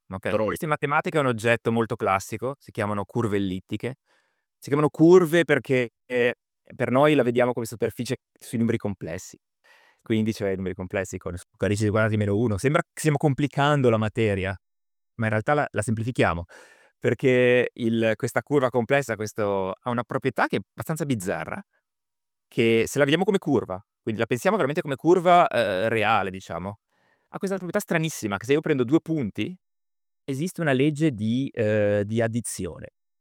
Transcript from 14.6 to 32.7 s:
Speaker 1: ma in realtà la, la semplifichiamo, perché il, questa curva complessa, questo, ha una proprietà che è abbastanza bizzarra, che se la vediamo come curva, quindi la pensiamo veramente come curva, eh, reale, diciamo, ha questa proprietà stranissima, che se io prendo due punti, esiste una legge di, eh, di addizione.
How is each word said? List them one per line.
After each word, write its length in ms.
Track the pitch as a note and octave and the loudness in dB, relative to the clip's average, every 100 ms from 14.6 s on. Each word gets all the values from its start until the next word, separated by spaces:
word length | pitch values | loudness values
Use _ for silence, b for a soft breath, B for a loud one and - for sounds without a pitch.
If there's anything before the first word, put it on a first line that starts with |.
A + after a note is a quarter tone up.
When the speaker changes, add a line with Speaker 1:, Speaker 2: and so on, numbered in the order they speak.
| _ _ _ _ _ - | _ _ _ _ _ -6
Speaker 1:
ma 100 | A2 | -2
in 60 | |
realtà 220 | A2 A2 | -2 0
la, 140 | D3 C3+ | 0 0
la 120 | G#2+ | -2
semplifichiamo, 640 | G#2+ A2 A2+ B2 G#2+ E2+ F2 B B B B B | -4 -4 -2 2 2 0 -6 B B B B B
perché 720 | A#2+ A#2 C3+ B2 B2 B2 - | -2 0 2 4 4 4 2
il, 400 | - A2+ A2+ A2 A2 | -2 -2 0 0 0
questa 260 | A#2+ B2+ | -2 -4
curva 280 | - C#3+ B2+ | 0 0 2
complessa, 480 | B2 A2 C#3 C3 G#2+ | 0 0 0 0 -4
questo, 540 | G#2+ - G#2 G2 F#2+ | -6 -4 -2 0 -2
ha 180 | - B2+ | -6 -6
una 140 | A#2+ | -6
proprietà 440 | A#2+ C3+ C3 - D#4 | -4 -4 -2 -2 -2
che 80 | A#2 | -2
è 40 | - | -6
abbastanza 340 | - - D#3 D3+ | -12 -8 -6 -4
bizzarra, 560 | A#2+ F#2 E2+ D#2+ - - _ _ _ _ _ _ _ _ | -4 -4 -6 -6 -10 -14 _ _ _ _ _ _ _ _
che 380 | - A#2 A2+ A2 | 0 2 2 2
se 100 | C3+ | 0
la 40 | |
vediamo 220 | C#3 D#3+ F#3+ | 2 2 2
come 140 | G3 | 0
curva, 460 | - B2 - F#2 - _ | 2 0 0 -8 -12 _
quindi 200 | - G#2+ | -6 -2
la 60 | A2+ | -2
pensiamo 280 | B2 F#3+ G#3 | 0 2 2
veramente 260 | C3+ D#3 | 0 -2
come 140 | D#3 C3+ | -4 -2
curva, 500 | D#3 F#3 E3+ F3 E3 | 2 4 6 6 6
eh, 400 | A#2 G#2 F#2 A2 | 2 0 0 0
reale, 400 | A2+ G#2 A2 F#2+ | 0 2 2 0
diciamo, 480 | F#2+ - E2+ F#2 G#2 _ _ _ _ _ | -6 -10 -10 -10 -12 _ _ _ _ _
ha 100 | - | -10
questa 200 | G3 F#3+ | -6 -6
proprietà 240 | F3 E3 | -4 -4
stranissima, 560 | - E3+ D#3+ - G#2+ G2 | -2 -2 -2 -4 -6 -4
che 80 | A2+ | 0
se 80 | |
io 80 | D3 | 0
prendo 240 | D#3+ C#3+ A#2+ | 2 0 2
due 160 | D#3+ | 2
punti, 520 | - D#3+ A2 - G#2+ F#3 _ _ _ _ _ _ | 0 -4 -4 -4 -6 -8 _ _ _ _ _ _
esiste 380 | - C3+ F3+ - | -8 -6 -6 -4
una 100 | D#3+ | 0
legge 400 | C3 D3 C#3+ D#3+ | 2 2 2 -2
di, 380 | A2 A2 A#2+ C#3 | 0 -2 -2 -2
eh, 500 | - G#2+ G#2+ G#2 G#2 G2+ | -2 0 2 2 0 0
di 160 | A2+ | -2
addizione. 720 | A2+ A2+ - - F2+ | -2 -2 -6 -8 -10